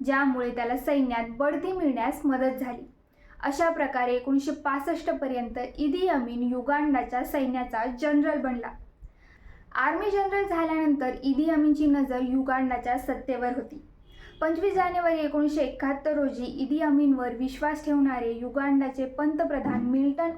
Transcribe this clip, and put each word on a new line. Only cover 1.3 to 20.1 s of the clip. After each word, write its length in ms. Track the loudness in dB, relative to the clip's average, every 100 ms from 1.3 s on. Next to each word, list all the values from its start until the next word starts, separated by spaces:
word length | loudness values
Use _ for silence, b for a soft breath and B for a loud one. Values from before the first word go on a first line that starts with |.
बढती 420 | -2 0 0 -2
मिळण्यास 480 | -2 0 0 -2 -2
मदत 340 | 0 2 0 -2
झाली. 220 | -6 -8 -14 -20 _ b b b
अशा 240 | -4 0 2
प्रकारे 440 | 2 0 0 0
एकोणीसशे 360 | 0 2 0 0
पासष्ट 600 | -2 -2 -2 -2 -2 -2
पर्यंत 480 | -4 -2 -4 -4 -6 -8 -4
इदी 300 | -2 2 2
अमीन 360 | 2 0 -2
युगांडाच्या 840 | -2 -2 0 2 2 2 0 -4
सैन्याचा 600 | -2 -2 -2 -2 -4 -4 -4 -2
जनरल 400 | 2 4 4 0
बनला. 300 | -2 -4 -6 -12 -20 -20 -20 b b b b b b
आर्मी 360 | 0 2 2 2
जनरल 360 | 2 2 0 0
झाल्यानंतर 680 | 0 2 2 2 2 0 -2
इदी 280 | 0 2 2
अमीनची 360 | 4 4 4 4
नजर 360 | 2 2 0
युगांडाच्या 760 | 0 0 2 0 0 0 0 -2
सत्तेवर 540 | -2 -4 -4 -2 -2 -4
होती. 280 | -6 -12 -20 -20 -20 B B B
पंचवीस 340 | 0 2 2
जानेवारी 460 | 2 2 2 2 2
एकोणीसशे 400 | 0 2 2 2
एकाहत्तर 560 | -2 -2 -2 -2 0 0
रोजी 280 | 0 -2
इदी 340 | -6 -4 -2 0
अमीनवर 560 | 2 4 4 4 0
विश्वास 500 | -4 -6 -2 -2 -2
ठेवणारे 480 | 0 2 2 2 -2
युगांडाचे 760 | -4 -4 -2 2 2 2 -2 -4
पंतप्रधान 720 | -2 0 0 0 -2 -2 -2
मिल्टन 480 | 0 2 2